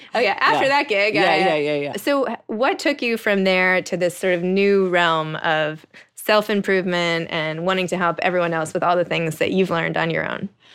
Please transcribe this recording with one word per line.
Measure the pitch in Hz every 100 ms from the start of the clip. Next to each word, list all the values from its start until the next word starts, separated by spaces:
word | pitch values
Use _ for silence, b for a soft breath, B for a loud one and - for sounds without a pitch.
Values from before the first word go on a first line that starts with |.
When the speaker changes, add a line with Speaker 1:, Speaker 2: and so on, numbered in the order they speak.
| B 220
Speaker 1:
Oh, |
yeah. | 208 -
After | 139 151
Speaker 2:
Yeah. | -
Speaker 1:
that | - -
gig. | 202 208 208
Speaker 2:
Yeah, |
Speaker 1:
uh, | 185 165
Speaker 2:
yeah, | 185 156
yeah, | 147 147
yeah. | 143 208
Speaker 1:
So | - 277 240 226 -
what | 214 269 370
took | 330 294
you | 240 226
from | 220 196
there | 190 185 185 185
to | 180 180
this | 175 165
sort | 190 175
of |
new | 180 190 202 196 185
realm | 175 170 160 156 156
of | 170 156 151 156 - B B -
self-improvement | - 214 208 202 196 190 180 175 170 165 165
and | 165 156 156 175
wanting | 185 180
to | 185
help | 175 165
everyone | 185 180 170
else | 165 156
with | 175
all | 170 180
the | 165
things | 165 165 156
that | -
you've | 190 185
learned | 170 165 165
on | 165
your | 160 160
own? | - 196 - b